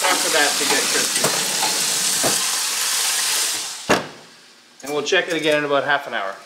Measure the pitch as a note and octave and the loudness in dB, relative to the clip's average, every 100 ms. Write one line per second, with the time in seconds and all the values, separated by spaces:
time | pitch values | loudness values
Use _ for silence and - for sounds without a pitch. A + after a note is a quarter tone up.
0 | - - F3 D#3+ D3 - C#3 - - - | 2 2 2 2 2 2 2 2 2 0
1 | - - - - - - - - - - | 0 2 0 0 -2 0 0 0 0 0
2 | - - - - - - - - - - | 0 0 0 0 0 -2 -2 -2 -2 0
3 | - - - - - - - - - - | 0 0 0 0 -2 -4 -8 -10 -2 -2
4 | - - - - - - - - C3+ D3 | -2 -14 -20 -20 -20 -20 -20 -14 -4 -4
5 | C#3+ F#3 F3+ D#3+ D3+ D3 D3 C#3+ C3+ C#3 | 2 2 2 0 2 2 4 2 4 0
6 | C3+ A#2 G2 F#2+ | 0 -4 -4 -8